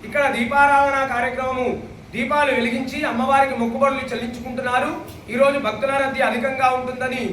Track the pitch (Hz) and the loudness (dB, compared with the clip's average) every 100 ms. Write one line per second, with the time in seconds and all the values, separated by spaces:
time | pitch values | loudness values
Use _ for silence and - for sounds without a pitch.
0 | - 294 277 269 233 285 285 277 277 269 | -4 0 0 0 0 4 6 6 4 2
1 | 269 240 247 247 262 254 247 - - - | 0 -2 -2 -2 -4 -2 -2 -2 -8 -16
2 | - 226 262 294 277 240 233 254 269 285 | -12 -6 0 2 2 2 0 -2 -4 -4
3 | 294 233 269 277 269 247 233 269 277 269 | -4 0 2 4 4 2 -2 2 2 0
4 | 240 233 233 - 262 240 247 247 294 330 | -4 -6 -6 -8 -8 -6 -2 0 0 -6
5 | - - - 240 277 285 214 208 269 269 | -12 -16 -8 4 4 4 -2 -2 -2 0
6 | 269 - 240 233 269 262 262 254 254 254 | -2 0 0 0 -2 0 2 2 -4 -6
7 | 262 247 233 | -4 -4 -6